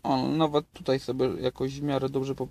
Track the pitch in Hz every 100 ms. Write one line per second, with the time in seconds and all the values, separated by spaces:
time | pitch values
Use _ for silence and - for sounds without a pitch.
0 | - 131 131 151 156 147 151 - 175 135
1 | - 135 131 - 127 - 135 139 147 139
2 | 135 135 135 131 127